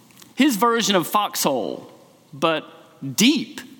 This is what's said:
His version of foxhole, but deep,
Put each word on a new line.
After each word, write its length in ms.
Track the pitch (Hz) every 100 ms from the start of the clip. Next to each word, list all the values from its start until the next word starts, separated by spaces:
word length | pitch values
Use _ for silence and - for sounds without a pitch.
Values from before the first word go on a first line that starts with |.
| - - - -
His 180 | 294
version 400 | 208 233 233 196
of 140 | 190 151
foxhole, 800 | 208 190 - 175 131 85 - - - - _ _
but 320 | 139 165 156 - - - - 139 127
deep, 440 | 226 302 - - -